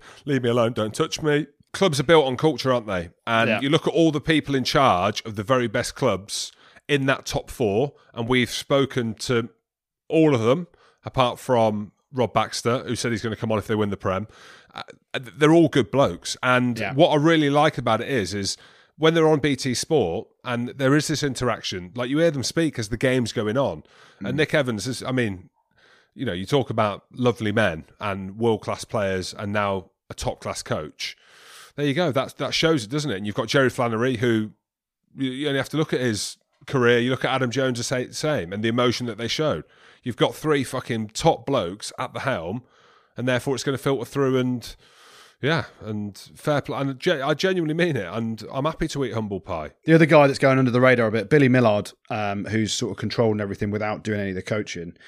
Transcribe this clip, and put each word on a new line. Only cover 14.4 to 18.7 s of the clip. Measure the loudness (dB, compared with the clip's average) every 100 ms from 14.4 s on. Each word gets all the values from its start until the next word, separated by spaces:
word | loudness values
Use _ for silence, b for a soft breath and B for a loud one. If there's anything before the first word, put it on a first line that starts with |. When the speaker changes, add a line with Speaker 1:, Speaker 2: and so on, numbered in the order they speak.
| B B B
Speaker 1:
Uh, | -18 -18 -20 _ -12
they're | -10 -4 4
all | 4 4
good | 2 0
blokes. | 2 0 -2 -10 -4
And | 0 2 2 -2
Speaker 2:
Yeah. | -2
Speaker 1:
what | 2 4
I | 4
really | 4 4 2
like | 2 2 0
about | 0 0
it | 0
is, | -2 -2
is | -4 -6 -8 b